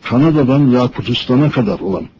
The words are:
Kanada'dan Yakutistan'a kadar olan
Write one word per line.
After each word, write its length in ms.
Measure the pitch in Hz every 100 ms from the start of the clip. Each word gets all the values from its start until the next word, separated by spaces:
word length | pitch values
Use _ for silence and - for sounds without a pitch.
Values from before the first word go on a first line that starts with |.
Kanada'dan 640 | - 117 156 151 127 135 143
Yakutistan'a 840 | 123 123 - 117 123 - 127 151
kadar 300 | 143 107 87
olan 240 | - 87 80 _